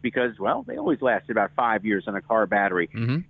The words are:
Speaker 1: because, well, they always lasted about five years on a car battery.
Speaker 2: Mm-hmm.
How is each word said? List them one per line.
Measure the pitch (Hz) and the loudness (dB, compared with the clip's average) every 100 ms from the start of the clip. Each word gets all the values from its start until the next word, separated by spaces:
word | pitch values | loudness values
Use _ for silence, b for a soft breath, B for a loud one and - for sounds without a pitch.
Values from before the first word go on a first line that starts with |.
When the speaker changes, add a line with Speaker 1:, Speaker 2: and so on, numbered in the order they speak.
Speaker 1:
because, | 123 127 123 107 | -4 -2 -2 -2
well, | 101 131 123 | -2 -2 -4
they | 127 | -6
always | 151 156 | -2 0
lasted | 127 104 - | 2 0 0
about | 110 101 | 0 0
five | - 120 110 | 0 0 0
years | 107 98 107 | 0 -2 0
on | 98 | -6
a | |
car | - 113 101 | 0 2 2
battery. | 101 98 90 82 | 2 2 0 -2
Speaker 2:
Mm-hmm. | 110 117 147 180 | -2 -2 -2 -2